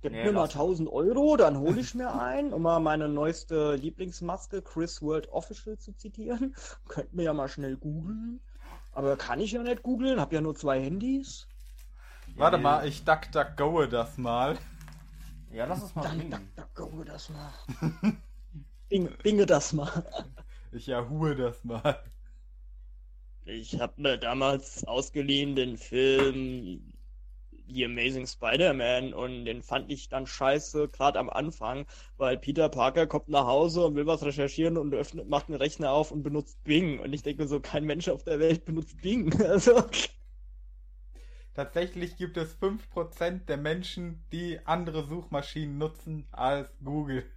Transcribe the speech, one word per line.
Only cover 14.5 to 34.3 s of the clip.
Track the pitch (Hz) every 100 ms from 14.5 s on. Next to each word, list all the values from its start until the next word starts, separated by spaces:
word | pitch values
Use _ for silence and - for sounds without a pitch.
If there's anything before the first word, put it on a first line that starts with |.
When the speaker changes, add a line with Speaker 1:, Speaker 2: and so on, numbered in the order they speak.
| 165 - - - - - - - - -
Speaker 2:
Ja, | 110
lass | 123 180
es | 98
mal | 160
Speaker 1:
Dann | 143 160
Speaker 2:
bringen. | 160 107 98
Speaker 1:
DuckDuckGoe | - - - 156 156 151
das | 151 -
mal. | 151 147 - - 131
<laughs> | 160 160 202 - - - - 156 143 - -
Bing, | 196 170 -
binge | 208 208 190
das | 156 -
mal. | 151 143 165 - - - - - - -
Speaker 3:
Ich | 120 -
Yahoo | 123 117 151 160
das | 135 123 120
mal. | 120 113 147 - - - - - - - - - - - - - - -
Speaker 1:
Ich | - 113 113 -
hab | 120 -
mir | 143 120
damals | 120 127 135 139 - -
ausgeliehen | - 123 139 147 139 139 143 135
den | 127 113
Film | - 123 135 135 139 135 131 127 98 90 - - - - - - - - -
The | 127 123
Amazing | 120 123 131 127
Spider-Man | - 113 135 180 139 120 127 131
und | 82 127 127
den | 117 123
fand | - 135 135
ich | 143 -
dann | 135 131
scheiße, | - 135 147 151 151 147
grad | - 139 -
am | 127
Anfang, | - 151 - 110 131 143 - - -
weil | 135 131
Peter | - 139 156
Parker | 131 120 170 160
kommt | 147 -
nach | 147 127
Hause | 135 170 165 165
und |
will | 147 147
was | 156
recherchieren | 147